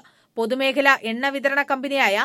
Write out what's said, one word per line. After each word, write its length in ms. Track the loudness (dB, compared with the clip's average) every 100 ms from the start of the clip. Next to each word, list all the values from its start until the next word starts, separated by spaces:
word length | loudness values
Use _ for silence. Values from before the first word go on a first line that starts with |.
| -4 _ _ -6
പൊതുമേഖലാ 580 | -4 0 0 2 4 2
എണ്ണ 220 | 0 -4 -4
വിതരണ 320 | -2 0 0
കമ്പനിയായ 540 | 0 -2 -2 0 2 2